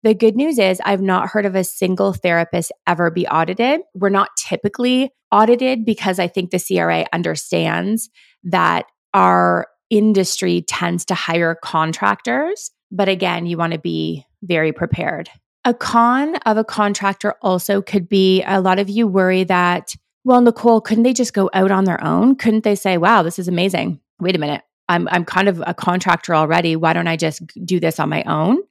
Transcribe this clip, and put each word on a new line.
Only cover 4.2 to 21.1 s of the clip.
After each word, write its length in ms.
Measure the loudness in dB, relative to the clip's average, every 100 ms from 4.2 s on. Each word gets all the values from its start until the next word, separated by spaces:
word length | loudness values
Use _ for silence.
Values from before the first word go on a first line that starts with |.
| 0 -4
typically 720 | -8 -6 -6 -2 0 0 -2 _ _
audited 540 | 2 4 4 2 -2
because 340 | -2 -2 -2 -2
I 100 | -2
think 220 | -4 -4
the 80 | -4
C 200 | -2 0
R 120 | 2
A 160 | 0 -2
understands 960 | -4 -4 -6 -4 -2 0 -2 -2 -4 -6 _ _ _
that 420 | -2 0 2 0 -4 _ _
our 540 | 2 4 4 4 0 -4 _ _
industry 720 | 2 4 2 0 -2 -2 -2
tends 420 | -4 -4 -4 -4
to 100 | -4
hire 420 | -6 -2 0 0 -2
contractors. 1120 | -4 -2 -2 0 0 0 -2 -4 -4 -6 -12 _ _
But 200 | -2 0
again, 340 | 0 -2 -2
you 140 | -4 -4
wanna 200 | -4 -4
be 460 | -6 -4 -4 -6 -12 _
very 300 | -4 0 0
prepared. 560 | -2 -4 -4 -4 -6 -10 _ _ _ -2
A 80 |
con 640 | -2 0 2 4 2 -2 -4 0
of 100 | 0
a 80 |
contractor 720 | -2 -2 -2 0 -4 -2 -6 -4
also 400 | -2 -2 0 -2
could 260 | 0 -4 0
be, 340 | 2 4 2
a 180 | 2 0
lot 160 | 2 0
of 100 | 0
you 180 | -2 0
worry 380 | 2 2 2
that, 500 | 2 2 2 0 -6 -18 _ _
"Well, 160 | 2 6
Nicole, 400 | 6 4 4 4
couldn't 220 | 2 2
they 100 | 2